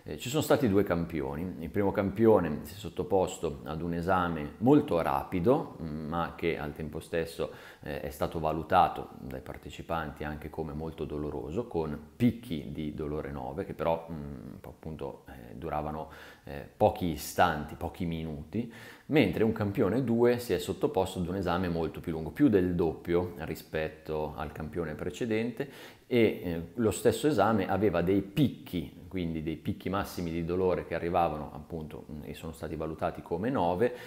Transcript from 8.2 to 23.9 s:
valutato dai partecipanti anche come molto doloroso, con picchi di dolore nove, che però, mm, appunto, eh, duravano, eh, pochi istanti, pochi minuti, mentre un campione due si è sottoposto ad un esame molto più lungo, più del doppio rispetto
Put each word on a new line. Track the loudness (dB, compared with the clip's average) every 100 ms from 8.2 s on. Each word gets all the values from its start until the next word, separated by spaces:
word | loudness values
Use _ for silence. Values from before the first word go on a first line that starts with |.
| -4 0
valutato | 0 -2 4 6 6 2 -8 -12
dai | -10 -10
partecipanti | -10 -12 -12 -12 -6 -4 -4 -6
anche | -8 -8 -8
come | -8 -6
molto | -6 -8 -6 -6
doloroso, | -4 -4 -6 -6 -6 -4
con | -2 -2 -4 -10 2
picchi | 2 2 -4 -6 -6
di | -6 -4
dolore | -4 -4 -4 -6
nove, | -6 -6 -6
che | -6
però, | -2 0 0 -2
mm, | -8 -8 -10 -12 -14
appunto, | -16 -14 -10 -8 -8 -10 -14
eh, | -18 -16
duravano, | -10 -4 -4 -2 -4 -8 -12 -18 -18
eh, | -12 -12 -10 4
pochi | 4 4 0
istanti, | -2 -2 4 4 4 -4
pochi | -6 -6 -4
minuti, | -2 -2 -4 -6 -6 -4 -4 -8 -18 -16 0
mentre | 4 4 4
un | 2
campione | 2 0 2 2 4
due | 2 6 6 4
si | 2
è | 0
sottoposto | 0 -2 0 2 0 0
ad | -2
un | 0
esame | 0 2 0
molto | 0 -2 -4
più | -4
lungo, | -4 -4
più | 4 6
del | 6 6
doppio | 4 2 0 0 2 0 -4
rispetto | -8 -8 -6 -4 -4